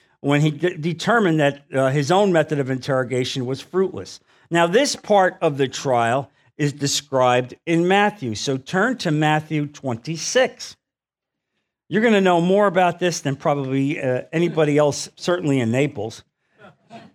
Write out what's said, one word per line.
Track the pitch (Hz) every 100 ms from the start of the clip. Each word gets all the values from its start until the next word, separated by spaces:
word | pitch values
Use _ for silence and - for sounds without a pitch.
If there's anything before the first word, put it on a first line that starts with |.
| _ _
when | 139 147
he | 156
de-, | 139 170 180
determined | 156 165 - 233 190 156
that, | 143 139 -
uh, | 135 135
his | 147 139
own | 180 208
method | 170 151 147
of | 131
interrogation | 131 127 131 127 127 123 135 123
was | 135
fruitless. | - 180 190 110 90 - _ _ -
Now, | 170 170
this | 196 285 -
part | - 208 185 185
of | 170 139
the | 135
trial | - 143 120 117 131 131 _ _ -
is | 147
described | 143 143 - - 131 127 123 127 - -
in | 170 175
Matthew. | 196 208 202 123 104
So | - 135
turn | - 180 226 254
to | 175
Matthew | 151 151 151 156 156 147
twenty-six. | - 131 117 147 165 - 247 254 - - - _ _ _ _ _ _ _ _ _ _ -
You're | 185
gonna | 233 208
know | 190 175
more | 175 196 202
about | 180 180 175
this | 180 165
than | 147 135
probably, | 165 143 135 135 139 160
uh, | 131 127 -
anybody | 160 170 156 151 147
else, | 147 135 - -
certainly | - 175 160 135
in | 113
Naples, | 123 147 - 107 - _ _ _ _ - _ _ - -